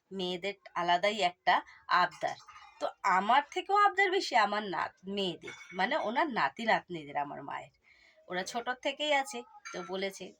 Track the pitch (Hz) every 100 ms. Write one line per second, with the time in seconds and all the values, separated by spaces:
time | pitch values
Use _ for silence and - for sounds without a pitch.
0 | - 190 180 180 196 196 - 175 175 175
1 | 202 220 180 - 240 285 - - - 180
2 | 180 - - - - - - - - -
3 | 196 185 208 277 - 370 349 415 403 392
4 | 392 370 - 240 202 208 202 156 151 -
5 | 185 202 185 160 - - - 185 196 277
6 | 208 262 320 202 139 - 226 170 - 170
7 | 143 143 143 143 139 139 143 _ _ _
8 | _ _ - 180 190 240 240 254 294 277
9 | 302 277 262 240 - - - 180 175 190
10 | 196 - 185